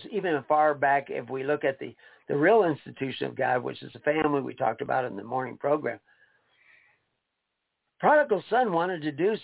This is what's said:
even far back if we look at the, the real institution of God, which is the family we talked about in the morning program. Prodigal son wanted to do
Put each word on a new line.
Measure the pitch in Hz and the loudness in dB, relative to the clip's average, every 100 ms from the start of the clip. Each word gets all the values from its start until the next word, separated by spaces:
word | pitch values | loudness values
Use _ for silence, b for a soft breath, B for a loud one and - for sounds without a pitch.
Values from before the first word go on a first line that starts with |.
| - | -4
even | - 180 147 - | -4 0 -2 2
far | 151 151 | 4 4
back | 143 139 143 139 | 2 2 2 0
if | 139 120 | -8 -6
we | 131 | -6
look | 135 147 | -2 -2
at | 135 135 | -2 -4
the, | 123 - b b b | -8 -14 b b b
the | 143 | 2
real | 160 226 | 6 6
institution | 175 143 - 123 135 123 135 | 4 0 -6 -8 -6 -4 -6
of | 117 | -2
God, | 127 127 | 0 0
which | 131 131 | -2 -10
is | 131 | -14
the | 123 | -8
family | 151 156 151 143 | -2 0 2 0
we | 127 | -4
talked | 123 123 117 | -4 -2 -2
about | 123 127 | -2 -2
in | 123 101 | -2 -8
the | |
morning | 110 127 127 - | -6 -6 -6 -4
program. | 143 151 127 110 _ b b b b b b b b b b _ _ _ _ _ _ _ _ - | -2 0 -2 -8 _ b b b b b b b b b b _ _ _ _ _ _ _ _ 0
Prodigal | 202 302 285 190 - | 4 4 4 0 0
son | 233 233 | 0 2
wanted | 170 180 175 | 0 0 -2
to | 151 | -4
do | 143 190 220 | 0 0 0